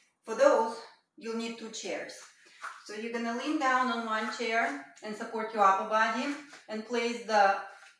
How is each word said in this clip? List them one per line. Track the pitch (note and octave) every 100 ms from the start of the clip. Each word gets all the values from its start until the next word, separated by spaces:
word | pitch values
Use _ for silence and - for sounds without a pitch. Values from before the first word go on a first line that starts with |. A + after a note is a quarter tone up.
| _ _
For | - A3
those, | C#4 C4 A#3 A#3 - - _ -
you'll | A3 A3+
need | A#3 A#3
two | A3
chairs. | - G3 - - - - - - - - - -
So |
you're | G#3+ A#3
gonna | A#3 A#3 A#3+
lean | D4 D#4
down | C4 B3+ B3
on | A#3 A3+
one | G#3+ A#3 -
chair | A3+ A3+ C#4+ C#4 - -
and | G#3+ G#3
support | A#3 A3 G#3+
your | A3
upper | G3 F#3+ G#3+
body | G#3+ A3+ A#3 C#4+ C#4+ - - -
and | G#3+ A3
place | A#3+ A#3 A#3 G3
the | G#3+ G3 G3 - - -